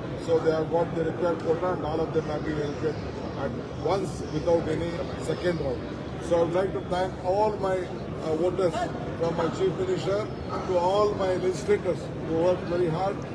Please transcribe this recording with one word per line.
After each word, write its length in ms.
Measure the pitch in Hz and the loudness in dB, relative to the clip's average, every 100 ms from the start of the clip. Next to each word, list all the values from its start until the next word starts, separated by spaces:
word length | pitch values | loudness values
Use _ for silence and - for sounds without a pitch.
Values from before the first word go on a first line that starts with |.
| - - - | -6 -6 2
So 120 | 160 | 2
they 120 | 160 | 4
have 200 | 160 156 | 2 2
got 240 | 165 170 | 2 2
the 100 | 170 | 0
required 340 | 160 - 180 190 | -2 0 0 0
quota 340 | 165 156 180 | 2 2 2
and 140 | 175 147 | 0 -2
all 120 | 160 | -2
of 140 | 151 | 0
them 140 | 156 151 | 0 0
have 180 | 147 | -4
been 140 | 151 151 | -2 -2
elected 360 | 143 139 156 - - - - - | -2 -2 -2 -2 -6 -6 -6 -4
at 120 | 135 117 - - | -4 -4 -8 -4
once 380 | 147 196 185 135 123 | 0 0 0 -4 -4
without 340 | 151 160 170 156 | 0 4 4 4
any 240 | 156 170 170 - - | -2 -2 -4 -4 -4
second 360 | - 151 175 165 | -4 0 0 0
round. 180 | 143 117 - - - - - | -2 -4 -6 -8 -8 -6 0
So 80 | 170 | 2
I 60 | |
would 100 | 165 | 4
like 200 | 180 190 | 2 0
to 60 | 190 147 | -2 -2
thank 340 | 180 185 - | 0 0 -2
all 320 | 185 196 214 208 | 0 4 2 2
my, 220 | 190 185 | 0 0
uh, 560 | 180 - - - 156 156 | -2 -6 -6 -6 -2 2
voters, 380 | 180 185 180 180 165 - - - | 2 4 2 2 -2 -4 -6 -2
from 160 | 165 165 | -2 0
my 120 | 165 - | 0 2
Chief 160 | 185 - | 0 2
Minister 480 | 185 175 147 202 214 - - - - | 0 0 0 0 -2 -6 -6 -4 0
to 100 | 180 | 2
all 380 | 175 202 208 | 4 4 4
my 200 | 196 190 | 2 0
legislators 640 | 180 185 175 - 208 185 151 - - 156 | 2 0 0 2 2 2 -2 -4 -6 -2
who 80 | 160 | 2
worked 260 | 180 175 | 4 2
very 240 | 160 175 175 | 0 0 2
hard, 280 | 160 190 180 - | 2 0 -2 -6